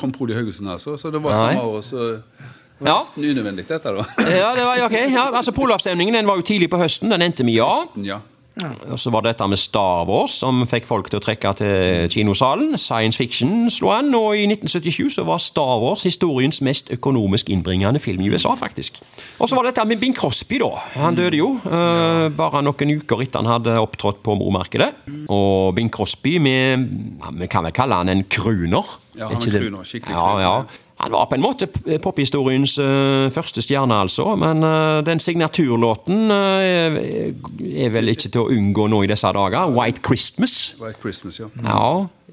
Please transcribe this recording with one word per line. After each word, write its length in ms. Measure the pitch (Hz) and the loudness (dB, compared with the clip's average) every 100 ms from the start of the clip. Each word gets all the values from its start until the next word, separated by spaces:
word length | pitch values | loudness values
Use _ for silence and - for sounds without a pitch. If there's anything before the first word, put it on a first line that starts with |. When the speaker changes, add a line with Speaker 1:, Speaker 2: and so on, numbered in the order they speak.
Speaker 1:
Kompol 300 | 131 - 120 | -4 -4 -4
i 80 | 110 | -2
Haugesund, 300 | 110 92 98 | -4 -6 -8
altså, 260 | 87 - 147 | -8 -8 -8
så 140 | 160 | -6
det 80 | 151 | -4
var 140 | 151 110 | 0 2
Speaker 2:
Nei. 180 | 113 | 2
Speaker 1:
samme 220 | 147 117 107 | 2 -2 -6
år, 40 | |
så 140 | 113 127 117 | -8 -6 -6
det 140 | 110 - - 135 - _ - | -6 -14 -20 -20 -20 _ -4
var 80 | 147 | 2
Speaker 2:
Ja. 100 | 185 | 2
Speaker 1:
nesten 200 | - - 147 | 0 -4 -2
unødvendig 380 | 135 104 95 - | 0 -2 -6 -6
dette, 160 | 160 | -6
da. 200 | 131 98 104 - 214 | -4 -6 -4 -2 2
Speaker 2:
Ja, 220 | 180 214 247 | 2 2 0
det 80 | |
var, 160 | 247 247 233 | 0 0 0
ok, 40 | 220 269 | 0 2
ja. 160 | 254 262 | 2 2
Altså, 220 | 240 240 | 0 -2
polavstemningen, 600 | 262 262 202 196 175 190 | 0 2 2 0 0 2
den 120 | 226 208 | 2 2
var 100 | 190 | 0
jo 60 | |
tidlig 280 | 170 208 170 | 0 0 2
på 80 | 180 | 2
høsten, 300 | 165 - 208 | 0 0 0
den 80 | 190 | 0
endte 220 | 175 160 | 0 0
med 80 | 120 | 2
ja. 140 | 113 135 | 2 2
Speaker 1:
Høsten, 360 | 240 349 - | 0 -2 -8
ja. 140 | 98 104 - _ _ - | -8 -10 -12 _ _ -12
Speaker 3:
Ja. 80 | 156 120 - | -10 -10 -8
Speaker 2:
Og 60 | 123 | -4
så 80 | 123 | 0
var 120 | 110 | 2
dette 240 | 113 113 98 | 2 0 0
med 80 | 98 | 2
Star 480 | - 110 95 87 | 2 0 0 0
Wars, 260 | 85 127 262 | 2 0 0
som 340 | - 131 127 123 | 0 0 0 0
fikk 180 | 117 | -2
folk 240 | - 110 - | -2 -4 -2
til 100 | 104 | -4
å 40 | |
trekke 300 | - 107 98 98 | -2 -2 -2 0
til 520 | 104 95 90 87 85 | 0 2 2 2 2
kinosalen. 640 | - 104 95 131 170 311 269 | 2 2 4 2 2 0 0
Science 400 | - 113 110 - | 0 0 0 0
fiction 540 | 123 - 127 226 233 | -2 0 0 2 0
slo 180 | - 208 | 0 0
an, 240 | 214 285 | 2 2
og 220 | 233 214 208 | 2 2 2
i 80 | |
nitten 240 | 202 208 - | 2 0 -2
syttisju 400 | 175 165 156 285 | -2 -2 -2 0
så 160 | - | 0
var 140 | 160 170 | 0 -2
Star 400 | - - 135 120 | -2 0 0 2
Wars 220 | 123 208 | 0 0
historiens 580 | 180 - 180 127 135 - | 0 0 0 2 2 2
mest 300 | 135 139 - | 2 0 -2
økonomisk 560 | 120 139 127 98 101 - | -4 0 2 4 2 2
innbringende 500 | 95 90 92 98 147 | -2 0 0 2 0
film 220 | - 92 | -2 -2
i 80 | 98 | 0
U 60 | |
S 100 | - | 2
A, 80 | - | 0
faktisk. 460 | - - - - - - - - - | 0 -6 -6 -8 -10 -18 -20 -14 -2
Og 80 | 226 | 0
så 80 | 262 | 2
var 60 | |
dette 220 | 247 247 220 | 0 0 0
med 100 | 226 | 0
Bing 140 | 247 | -2
Crosby, 440 | 240 151 - - 240 | 0 0 0 -2 -2
da. 100 | 113 69 - 131 | -2 -4 -8 -2
Han 140 | 156 170 | 0 0
døde 180 | 180 151 | 0 2
jo, 160 | 214 254 | 0 -2
eh, 640 | 190 165 170 170 165 165 160 | -2 0 2 2 2 2 0
bare 320 | 147 160 143 | 0 -2 0
noen 300 | 143 143 147 151 | 0 0 0 0
uker 220 | 151 110 | -2 -2
etter 160 | 123 - | -2 -2
han 60 | 110 | 0
hadde 320 | 120 117 113 | 2 2 2
opptrådt 400 | 110 - 101 101 | 0 -2 -4 -2
på 140 | 110 104 | 0 0
Momarkedet. 560 | 95 95 - 110 247 294 - 147 151 | 2 0 0 0 0 -2 -14 -12 -2
Og 440 | 104 98 98 95 | 2 2 4 2
Bing 140 | 90 113 | 2 -2
Crosby, 460 | - 202 - 139 175 | 0 -2 -2 0 2
med, 520 | 139 131 131 131 127 101 104 - | 2 2 2 0 -2 -6 -10 -12
ja, 60 | 80 | -12
vi 140 | 85 90 | -8 -2
kan 180 | 98 | -2
vel 80 | 82 | 0
kalle 220 | 101 131 | 0 2
han 140 | 92 92 | 2 2
en 120 | 95 | 0
crooner. 600 | 95 - 104 101 85 127 202 - - 117 | 0 -2 0 0 2 0 -2 -10 -18 -12
Speaker 1:
Ja, 140 | 110 | -8
Speaker 2:
Er 20 | |
Speaker 1:
han 40 | 117 | -4
Speaker 2:
ikke 80 | 117 | 0
Speaker 1:
er 20 | |
Speaker 2:
det? 100 | 104 | 0
Speaker 1:
crooner, 200 | 110 98 | -2 -6
skikkelig 300 | 92 117 - | -12 -12 -6
Speaker 2:
Ja, 160 | 85 87 | -2 0
Speaker 1:
crooner, 120 | 101 | 2
Speaker 2:
ja. 140 | 92 110 | 2 0
Speaker 1:
ja. 60 | 123 - _ - | -2 -12 _ -8
Speaker 2:
Han 80 | - | -2
var 160 | - 131 | 0 2
på 80 | |
en 60 | 131 | 2
måte 240 | 202 254 - | 0 0 -4
p-, 320 | - - 156 | -4 -4 -2
pophistoriens, 800 | 185 160 135 143 131 131 139 - | -2 -2 0 0 2 2 2 2
eh, 500 | 139 139 139 135 135 | 2 2 2 2 0
første 280 | 160 165 - | -2 -4 -2
stjerne, 300 | - 139 131 | 0 0 2
altså. 460 | 107 95 - 202 202 | 2 2 0 0 0
Men, 240 | 160 156 | 2 2
eh, 380 | 160 156 156 151 | 2 2 2 0
den 160 | 151 160 | 0 0
signaturlåten, 1120 | - 170 156 - 139 117 117 110 - 208 220 | 0 0 0 2 2 4 2 2 0 2 2
eh, 560 | 202 196 190 190 180 165 | 2 2 2 2 2 0
er, 480 | 151 - - - - - - - 151 123 | 0 -4 -4 -4 -6 -12 -10 -6 -2 0
er 40 | |
vel 160 | 113 110 | 2 2
ikke 180 | 110 - | 0 0
til 120 | 120 | 0
å 60 | 113 | 2
unngå 340 | 123 101 101 107 | 2 2 2 2
nå 140 | 107 | 2
i 60 | 98 | 2
disse 160 | 104 101 | 2 2
dager. 320 | 95 98 120 180 | 0 0 0 2
White 260 | 120 117 113 - | 2 0 -2 0
Christmas. 680 | 117 - - 254 - - 139 | 0 0 0 0 2 -2 -6
Speaker 1:
White 200 | 113 - | -14 -10
Christmas, 380 | 107 92 92 - | -8 -8 -10 -14
ja. 60 | 113 123 | -14 -8
Speaker 2:
Ja, 420 | 113 107 110 175 190 - - | -2 0 2 0 -4 -10 -20